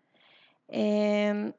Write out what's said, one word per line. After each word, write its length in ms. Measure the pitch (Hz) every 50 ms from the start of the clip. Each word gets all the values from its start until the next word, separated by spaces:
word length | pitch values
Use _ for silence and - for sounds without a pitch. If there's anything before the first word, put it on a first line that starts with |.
| _ _ _ _ _ - - - - - _ _ _ -
Em, 840 | - - 214 208 208 208 208 208 208 208 208 208 208 208 208 214 -